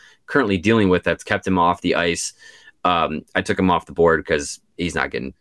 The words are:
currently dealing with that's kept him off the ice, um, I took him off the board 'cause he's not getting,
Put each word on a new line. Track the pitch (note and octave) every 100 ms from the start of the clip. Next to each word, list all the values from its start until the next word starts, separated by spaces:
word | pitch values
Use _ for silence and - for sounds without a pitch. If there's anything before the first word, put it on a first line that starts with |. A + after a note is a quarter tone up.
| - _ -
currently | D3 A#2 F#2+
dealing | E2 A2+ G2
with | F2+
that's | F2+ E2
kept | - G2+ -
him | F#2
off | F2 F2
the | F2
ice, | E2 F2 E2+ - - - - - _
um, | F2 F2 D2+ D#2 -
I | F#2
took | F#2+ G2+
him | F#2
off | E2+ -
the |
board | - E2+ D#2+ D2
'cause | D#2 C#2+ - _ -
he's | F2
not | D#2+ C#2
getting, | C#2+ C2 -